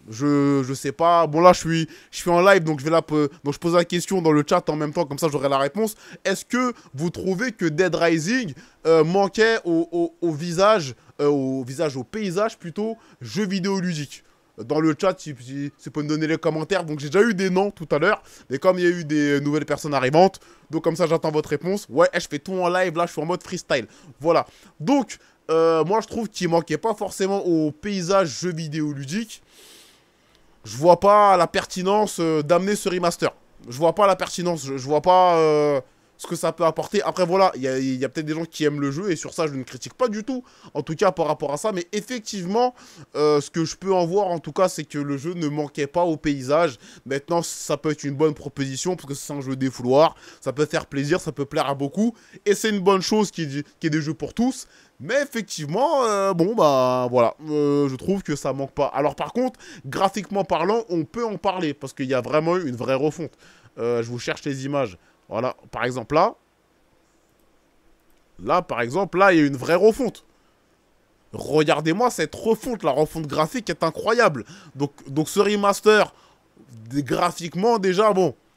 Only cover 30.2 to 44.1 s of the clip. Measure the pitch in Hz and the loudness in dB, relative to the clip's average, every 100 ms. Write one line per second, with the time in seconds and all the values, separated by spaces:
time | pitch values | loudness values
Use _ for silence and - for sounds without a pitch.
30.2 | _ _ _ _ 107 117 165 175 202 208 | _ _ _ _ -14 2 6 6 6 6
31.2 | 202 185 165 185 - 185 180 208 202 - | 6 6 4 0 -4 -4 0 2 0 0
32.2 | 165 160 147 175 196 208 190 180 175 - | 0 0 2 2 2 -2 -2 -2 -2 0
33.2 | 156 - _ _ 117 123 165 180 196 180 | -4 -4 _ _ -14 0 0 4 4 2
34.2 | 175 - 175 165 135 135 131 151 175 185 | -2 -4 -4 -4 -6 -8 -2 0 6 6
35.2 | 180 165 156 151 147 139 - _ _ - | 8 6 4 4 2 0 -4 _ _ -16
36.2 | - 175 165 160 160 - - 202 - 170 | -8 -4 -2 0 0 0 -2 -2 -2 0
37.2 | 175 190 190 123 131 131 131 127 131 160 | 2 4 4 2 -2 -2 -2 -2 -4 -4
38.2 | 151 156 165 - 147 147 143 143 208 156 | -6 -6 -6 -2 -2 0 -4 -4 -4 -6
39.2 | - - 160 135 127 127 - - 233 208 | -6 -6 -4 -6 -10 -14 -12 -2 -2 -2
40.2 | 214 254 - _ 170 147 156 160 196 180 | -6 -8 -10 _ -12 -8 -6 0 0 2
41.2 | 151 151 143 143 214 190 - 208 208 247 | -2 -2 -4 -4 -4 -4 -6 -8 -8 -10
42.2 | - 202 175 220 247 - - 165 147 139 | -10 -8 -2 0 0 -2 -20 -20 -10 0
43.2 | 151 147 - 170 160 - 185 185 170 | 2 2 0 -4 -4 -4 -2 0 2